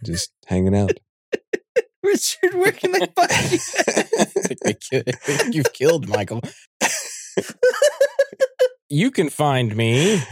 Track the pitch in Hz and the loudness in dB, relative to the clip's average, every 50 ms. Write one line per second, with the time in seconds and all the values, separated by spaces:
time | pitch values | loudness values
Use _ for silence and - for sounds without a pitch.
0 | - - 82 82 - - _ _ _ - 92 92 92 95 98 101 101 98 - - | -8 -6 -6 -6 -6 -8 _ _ _ -4 -2 0 2 2 2 2 2 0 -2 -4
1 | - _ _ _ _ _ - - - _ - - - _ _ 508 - - _ _ | -8 _ _ _ _ _ -8 -8 -6 _ -10 -10 -10 _ _ -4 -4 -4 _ _
2 | - 381 403 - - - - - - 349 370 359 359 392 - - - 370 359 381 | 0 0 0 0 0 -4 -2 -2 -2 0 0 2 2 2 0 0 -2 -2 0 0
3 | 185 - - - 349 - - - - - 370 359 - - - - - - - - | 0 0 0 0 0 2 2 0 0 0 0 -2 -2 -4 -4 -2 -2 0 0 0
4 | - - - - - - - 392 - - - - - - 107 - - - - 131 | 0 0 0 0 0 0 0 -2 -2 -2 -4 -2 -2 -4 -4 -4 -6 -4 -2 -2
5 | 113 - 123 - - - 147 139 - - 233 156 135 - - - 127 151 170 165 | -2 -2 -4 -4 -4 -4 -2 0 -2 0 0 0 0 0 0 2 2 2 2 2
6 | 120 90 104 107 101 98 110 113 - - - - - _ _ _ - - - - | 0 -2 -2 -2 -2 -4 -6 -8 -8 -10 -14 -18 -20 _ _ _ -4 -4 -2 -6
7 | - - - - - - - - - - - - - 508 - - - 587 - - | -8 -12 -14 -16 -18 -6 -6 -6 -6 -6 -4 0 2 2 2 4 2 2 2 0
8 | 539 - 539 - 554 - - - 539 508 - - 508 508 - - _ _ 147 143 | -4 -4 0 -2 -2 -2 0 -2 -2 -2 0 0 0 0 0 -6 _ _ 0 0
9 | 175 262 - - 180 143 - - 151 147 139 131 123 113 107 110 113 113 117 131 | 0 2 2 0 -2 -2 0 0 0 2 2 2 0 0 0 0 0 2 2 4
10 | 156 196 220 190 127 - | 4 4 2 2 0 -4